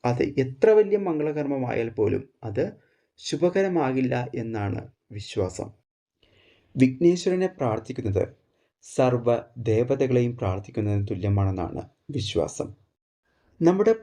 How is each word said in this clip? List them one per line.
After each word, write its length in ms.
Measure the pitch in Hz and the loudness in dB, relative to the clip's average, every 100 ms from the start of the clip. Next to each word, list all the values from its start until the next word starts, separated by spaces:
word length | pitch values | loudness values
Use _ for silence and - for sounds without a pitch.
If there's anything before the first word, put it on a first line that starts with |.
| 120 | -2
അത് 180 | 123 | 0
എത്ര 460 | - - 131 131 220 | -2 0 -4 2 6
വലിയ 280 | 214 202 202 | 6 4 0
മംഗളകർമ്മമായാൽ 920 | 190 156 151 151 139 139 123 113 117 | -2 -2 -2 -2 -4 -4 -2 -2 -4
പോലും, 400 | 110 104 101 - _ | -2 0 0 -6 _
അത് 280 | 113 104 185 - _ _ _ _ | -8 -4 -4 -6 _ _ _ _
ശുഭകരമാകില്ല 1080 | - 147 175 196 196 170 131 131 127 123 123 127 | -8 0 2 2 2 2 2 0 0 -2 -4 -6
എന്നാണ് 520 | 113 110 101 104 - _ _ | -6 -4 -4 -4 -10 _ _
വിശ്വാസം. 600 | 107 - - 92 - - _ _ _ _ _ _ _ _ _ _ - | -14 -8 -4 -4 -4 -12 _ _ _ _ _ _ _ _ _ _ 2
വിഘ്നേശ്വരനെ 720 | 131 131 170 175 185 185 185 | 2 6 4 4 0 0 -2
പ്രാർത്ഥിക്കുന്നത് 800 | - 127 110 - - 107 101 - - _ _ _ _ | -2 -2 -2 -4 -6 -2 -2 -2 -6 _ _ _ _
സർവ്വ 600 | - - 131 120 120 117 - 123 | -8 0 2 2 0 0 -4 -6
ദേവതകളെയും 800 | 113 110 123 135 131 123 120 120 | 0 2 2 0 2 2 2 -2
പ്രാർത്ഥിക്കുന്നതിന് 680 | 101 92 101 - 104 101 101 | -4 -4 -6 -4 0 0 -2
തുല്യമാണെന്നാണ് 840 | 101 101 101 95 92 87 - 101 _ - | -2 0 2 2 0 -4 -6 -12 _ -8
വിശ്വാസം. 680 | 139 - - - - - - _ _ _ _ _ _ _ _ | -6 -2 -2 -2 -4 -10 -10 _ _ _ _ _ _ _ _
നമ്മുടെ 340 | 170 190 208 220 | 2 4 4 4